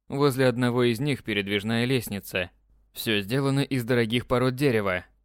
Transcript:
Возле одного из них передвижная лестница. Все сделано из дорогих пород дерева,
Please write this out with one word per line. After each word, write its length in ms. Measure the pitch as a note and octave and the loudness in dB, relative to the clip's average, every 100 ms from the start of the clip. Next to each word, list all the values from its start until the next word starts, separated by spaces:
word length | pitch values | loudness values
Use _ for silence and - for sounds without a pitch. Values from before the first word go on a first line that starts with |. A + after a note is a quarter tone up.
| - | -8
Возле 400 | C#3 C#3+ B2+ C3 | 0 2 4 2
одного 380 | A#2+ B2 A#2+ A#2+ | 2 0 2 2
из 140 | A2 | 0
них 240 | D3 B2+ | -2 -4
передвижная 600 | - G2+ G2 G2+ G#2+ A#2 B2 | -2 -2 0 -2 0 -2 0
лестница. 640 | C3+ G#2+ G2+ - F#2+ F2 _ _ _ _ | -2 -2 -10 -6 -6 -6 _ _ _ _
Все 280 | - A#2 G#2 | -10 -2 0
сделано 380 | G2 C3 C#3 C3+ | 0 -2 0 0
из 240 | C#3 C3+ | 0 -2
дорогих 420 | A#2 B2 A2+ A#2+ - | 0 0 2 0 0
пород 300 | B2 B2+ B2+ | 0 0 2
дерева, 500 | D3 A2+ G2 F2+ - _ | 2 2 0 -4 -6 _